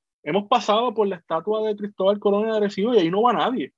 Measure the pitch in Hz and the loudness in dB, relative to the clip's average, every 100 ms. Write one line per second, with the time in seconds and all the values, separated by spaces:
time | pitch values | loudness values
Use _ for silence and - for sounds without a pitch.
0 | _ _ - 190 202 240 208 214 233 220 | _ _ -4 -4 0 0 2 0 0 0
1 | 202 185 _ 160 165 214 220 208 208 - | -2 -4 _ -4 -2 -4 -4 -6 -10 -2
2 | 190 208 208 202 226 220 202 196 220 233 | 0 2 0 0 0 0 -2 -2 2 2
3 | 165 190 240 185 180 247 131 | 2 2 2 2 0 -2 -8